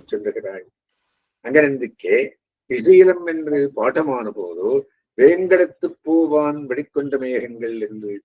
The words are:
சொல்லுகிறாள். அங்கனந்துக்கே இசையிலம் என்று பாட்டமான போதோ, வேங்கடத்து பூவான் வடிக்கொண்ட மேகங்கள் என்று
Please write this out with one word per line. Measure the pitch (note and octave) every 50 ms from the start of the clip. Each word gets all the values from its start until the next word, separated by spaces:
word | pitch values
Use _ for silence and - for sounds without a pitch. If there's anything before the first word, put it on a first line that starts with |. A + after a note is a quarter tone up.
| -
சொல்லுகிறாள். | _ - G#2 G#2 G#2 - A2 G2+ G2 F#2+ F#2+ F#2 _ _ _ _ _ _ _ _ _ _ _ _ _ _ _ _
அங்கனந்துக்கே | A#2 C3 D3+ D3+ C#3+ C#3 C3 B2 G#2+ - _ - F2 G2+ A#2+ C3+ C#3 - _ _ _ _ _ _ _
இசையிலம் | C3 B2 A#2 E3 F#3 F#3 F#3 F#3 F3+ F3 E3+ E3+
என்று | D#3+ D#3+ D#3 D3+ D3 C#3+ C#3 C#3
பாட்டமான | C3+ - B2+ B2+ B2+ D#3+ D#3+ D3 C3 B2 A#2 G#2+
போதோ, | G2+ G#2 F#2 F2 E2+ E2+ F#2 G#2+ C3 C#3 C#3 - _ _ _ _ _ -
வேங்கடத்து | B2+ D3 F3 F3 F#3+ F3+ F#3 F3+ F3+ E3+ - _ - E3 E3 _
பூவான் | _ D#3 D#3+ E3 E3 D3+ D3 D3+ D3+ D3 D3 D3 C#3+
வடிக்கொண்ட | C3 B2+ C#3 D3 - _ D3 C#3 C#3+ C3+ C3
மேகங்கள் | C3 B2+ B2+ A#2 A#2+ A#2+ A#2 A2+ A#2 A2+ A2+ A2+
என்று | G#2+ G#2 G#2+ G#2+ G#2 G#2 G2+ G2+ -